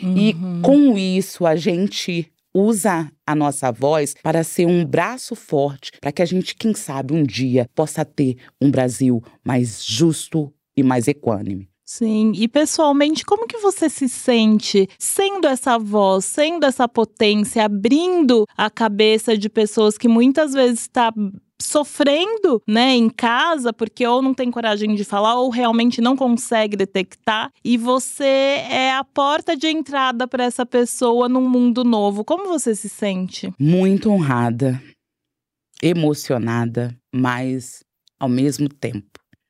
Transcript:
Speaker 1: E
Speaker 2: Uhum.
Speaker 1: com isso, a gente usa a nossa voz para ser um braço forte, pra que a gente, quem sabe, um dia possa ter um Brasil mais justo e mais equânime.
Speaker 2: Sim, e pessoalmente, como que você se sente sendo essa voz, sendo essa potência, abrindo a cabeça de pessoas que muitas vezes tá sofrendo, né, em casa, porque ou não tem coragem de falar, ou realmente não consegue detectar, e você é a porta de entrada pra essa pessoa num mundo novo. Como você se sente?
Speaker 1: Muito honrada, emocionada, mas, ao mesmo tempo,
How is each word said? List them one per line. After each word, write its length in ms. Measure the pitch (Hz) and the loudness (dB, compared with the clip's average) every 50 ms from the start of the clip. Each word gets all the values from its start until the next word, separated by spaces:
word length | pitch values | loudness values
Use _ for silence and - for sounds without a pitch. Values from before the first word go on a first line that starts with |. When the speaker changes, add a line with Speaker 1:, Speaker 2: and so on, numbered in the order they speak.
| 185 185 185 | -4 -2 0
Speaker 1:
E 180 | 185 208 220 190 | 2 2 2 0
Speaker 2:
Uhum. 280 | 165 180 185 175 175 170 | -2 -4 -8 -6 0 2
Speaker 1:
com 360 | 175 277 294 285 277 226 196 | 4 6 6 6 6 4 2
isso, 480 | 190 190 185 185 185 - - - 175 | 0 0 0 -2 -2 -4 -4 -2 0
a 80 | 165 156 | 0 0
gente 760 | 170 147 214 175 170 196 202 - - - - 175 165 160 - _ _ _ _ - | 0 0 0 0 0 -2 -2 -4 -6 -6 -4 -4 -4 -6 -6 _ _ _ _ 0
usa 560 | 185 196 214 233 202 - 214 180 165 160 147 - _ _ | 0 2 2 2 2 0 0 0 0 -2 -6 -10 _ _
a 100 | - 151 | -4 -2
nossa 340 | 156 147 147 139 - - 127 | 0 0 0 -2 -2 -2 -4
voz 460 | 117 110 127 143 156 156 151 139 - - | -2 0 0 2 2 2 0 -2 -6 -6
para 220 | - 160 160 165 165 | -4 -2 0 0 0
ser 240 | - - - 175 | -2 -2 0 2
um 180 | 170 180 175 170 | 2 2 2 0
braço 520 | 139 131 165 170 202 240 254 - - 233 | 0 0 0 0 -2 -4 -8 -12 -12 -12
forte, 560 | - - - 160 143 139 143 143 135 - - - - | -14 -8 -4 -2 -2 -2 -2 -4 -8 -14 -18 -16 -10
pra 100 | - 139 | -10 -6
que 120 | 147 - 180 | -2 -2 -2
a 20 | |
gente, 320 | 160 180 185 - - - | 0 0 -2 -4 -4 -6
quem 180 | - - 226 208 | -4 -4 -4 -4
sabe, 400 | - - - 139 135 135 131 147 | -4 -6 -8 -8 -6 -4 -2 0
um 80 | 165 151 | 0 0
dia 460 | 131 101 113 131 131 123 127 120 123 _ | 0 -2 -2 -2 0 0 0 0 0 _
possa 320 | - 156 156 - - 151 | -2 -2 -2 -2 -6 -6
ter 320 | - _ - 147 131 123 123 - - _ _ | -4 _ -2 -2 -2 -2 -4 -10 -20 _ _
um 80 | 127 143 | 0 2
Brasil 540 | 135 131 127 127 120 - 135 127 123 113 117 - - _ - | 2 2 0 -2 -2 0 0 2 2 0 -2 -8 -16 _ -6
mais 400 | 117 127 127 123 117 104 - - | -2 -2 -2 -2 -2 -6 -10 -10
justo 680 | - 110 113 165 165 156 - - - - 160 151 139 - _ _ _ _ | -8 -2 0 2 2 0 -2 -6 -6 -6 -6 -6 -6 -10 _ _ _ _
e 60 | - 131 | 0 2
mais 240 | 131 131 127 113 | 2 2 2 0
equânime. 640 | 135 143 - - 120 110 98 104 104 101 95 98 - _ _ _ | -2 -2 -2 -2 -2 -2 -2 -4 -6 -8 -10 -12 -16 _ _ _
Speaker 2:
Sim, 460 | - - - 233 220 220 214 214 220 208 | -18 -8 -4 -4 -2 0 0 0 0 0
e 140 | 180 220 233 | 0 -2 0
pessoalmente, 760 | - 294 311 302 - - 320 294 285 277 294 302 311 - - | 0 0 0 0 0 0 2 2 2 2 2 0 0 -2 -2
como 220 | - 415 415 466 | -2 -2 -2 -2
que 120 | 453 - 466 | -4 -6 -2
você 300 | 415 403 - - 339 302 | -2 -2 0 0 0 -2
se 200 | - - 277 247 | -2 -2 -4 -4
sente 800 | - - - - 247 233 220 214 214 208 - - - 202 190 190 - - | -4 -4 -2 0 2 4 4 4 4 2 0 0 2 2 2 0 -2 -8
sendo 480 | - - - - 392 392 403 381 330 | -8 -4 -2 0 0 -2 0 0 0
essa 320 | 294 262 254 - 277 240 233 | 0 0 0 0 0 0 0
voz, 460 | 220 208 208 214 202 190 190 190 190 | 0 0 0 2 2 4 2 2 0
sendo 400 | - - - 294 311 349 339 294 | -2 -2 -2 0 0 0 0 0
essa 220 | 269 254 - 254 233 | 0 0 0 -2 0
potência, 760 | - 233 220 214 _ - 233 208 208 208 208 - - 240 214 | 0 0 -2 -2 _ 0 2 2 2 2 0 0 0 0 0
abrindo 800 | 214 208 196 190 233 262 302 349 359 359 349 320 247 247 226 208 - _ | 0 0 0 0 2 2 2 2 2 2 2 4 4 4 4 2 0 _
a 120 | - 208 214 | -4 -4 -4
cabeça 680 | - - 233 220 208 202 220 214 220 220 - - 226 214 | -2 -2 -2 0 2 2 4 4 4 2 2 0 0 0
de 100 | 202 214 | 0 -2
pessoas 480 | - 226 214 214 - 226 214 214 214 | 0 0 0 0 2 2 2 2 2
que 120 | - - 240 | 2 2 2
muitas 440 | 226 226 240 262 269 330 311 285 262 | 4 6 4 4 4 2 0 0 2
vezes 340 | 277 254 247 240 226 - - | 2 2 2 2 -2 -6 -4
tá 240 | - 254 240 226 220 220 208 190 202 - - _ _ - | -2 0 0 0 0 -2 -6 -6 -8 -10 -18 _ _ -12
sofrendo, 1040 | - - - 302 294 - - - 294 285 285 311 359 415 453 440 392 349 262 214 - | -6 -2 -2 -2 -2 -2 -2 0 2 2 2 2 0 -2 -2 0 0 2 0 0 0
né, 280 | - 214 226 240 269 262 | 0 2 2 4 4 4
em 160 | 247 233 220 | 4 4 2
casa, 600 | - - - 233 233 254 302 339 339 302 247 233 220 | 2 0 0 0 0 0 0 0 0 -2 -2 -4 -4
porque 340 | - 226 214 - - 247 | -4 -6 -6 -4 -2 0
ou 160 | 233 240 254 269 | 0 2 2 2
não 100 | 269 262 | 0 -2
tem 180 | - 262 247 | -2 -4 -4
coragem 440 | 233 240 233 220 208 208 214 214 214 | -4 -2 -2 -2 -2 0 0 -2 -2
de 100 | 202 208 | -2 -2
falar, 340 | - 208 202 208 220 233 247 | -2 -2 0 2 2 2 0
ou 120 | 247 262 | 0 0
realmente 500 | 226 240 247 233 226 226 233 247 240 - | 0 0 0 2 2 2 2 2 2 2
não 160 | 226 240 269 | 2 2 2
consegue 580 | 269 269 247 233 233 - - 240 220 220 214 208 | 2 2 0 0 0 -2 0 0 0 0 0 0
detectar, 720 | 196 196 190 - 196 185 - - - _ - 214 220 240 269 - _ - | -2 -2 -2 -2 -2 -4 -4 -8 -8 _ -4 -2 -2 -4 -8 -10 _ -2
e 120 | - 240 | 0 0
você 480 | 240 226 247 254 262 254 - - - 285 | 0 2 0 0 0 -2 -4 -6 -2 0
é 720 | 269 269 269 269 277 277 285 - 262 - 262 262 262 262 | 2 2 2 2 2 0 -2 -4 -4 -2 -2 0 0 0
a 100 | 269 277 | -2 -4
porta 520 | - - - 277 277 294 320 339 - 330 | -4 -2 -2 0 0 0 -2 -2 -4 -4
de 100 | 269 277 | -2 -2
entrada 600 | 320 311 320 294 - 285 277 262 262 254 233 254 | -2 -2 -4 -4 -4 -4 -2 -2 -2 -2 -2 -4
pra 180 | 254 - 262 247 | -4 -4 -2 -2
essa 200 | 247 240 - 247 | -2 -2 -4 -4
pessoa 640 | 247 - 247 247 233 - - 262 240 233 240 247 240 | -2 0 0 0 0 -2 -2 0 0 2 2 2 2
num 180 | 254 262 262 254 | 2 0 2 2
mundo 360 | 254 247 247 247 226 247 254 | 2 2 4 2 2 2 2
novo. 400 | 240 233 208 202 202 202 202 214 | 2 2 2 2 0 0 -2 -2
Como 240 | - 302 359 403 381 | -2 -2 -2 -2 -2
você 260 | 349 302 - 247 220 | -4 -2 -2 -2 -4
se 140 | 196 - 202 | -4 -6 -10
sente? 640 | - - 220 208 190 185 185 180 - - - 190 185 - | -10 -6 -4 -4 -4 -4 -6 -6 -8 -10 -12 -10 -4 0
Speaker 1:
Muito 520 | 143 151 170 185 185 190 196 196 - 226 | 2 2 4 4 4 4 2 2 2 2
honrada, 720 | 208 196 160 139 127 120 120 120 117 117 139 131 127 131 131 - _ _ _ _ _ _ _ _ _ _ _ _ _ _ _ _ _ - - | 2 2 2 2 0 0 0 0 -2 0 -2 -2 -2 -4 -8 -14 _ _ _ _ _ _ _ _ _ _ _ _ _ _ _ _ _ -4 -2
emocionada, 1120 | 160 175 175 156 151 147 143 - - 139 120 110 117 117 117 120 117 113 120 120 123 120 - _ _ - | -2 0 0 0 0 -2 -2 -4 -4 -4 -2 -2 -2 -2 -2 -2 -4 -4 -4 -6 -6 -8 -14 _ _ -4
mas, 680 | 127 131 127 123 123 127 131 131 131 123 - - - _ _ _ _ _ _ _ - | -2 -2 -2 -2 -2 -4 -4 -6 -6 -8 -12 -18 -20 _ _ _ _ _ _ _ -6
ao 100 | - 131 | -4 -2
mesmo 400 | 123 127 135 147 131 - 147 143 | 0 0 0 0 0 -2 -4 -4
tempo, 500 | 143 _ - 117 120 104 - _ - - _ _ _ _ _ | -4 _ -10 -8 -8 -10 -12 _ -20 -20 _ _ _ _ _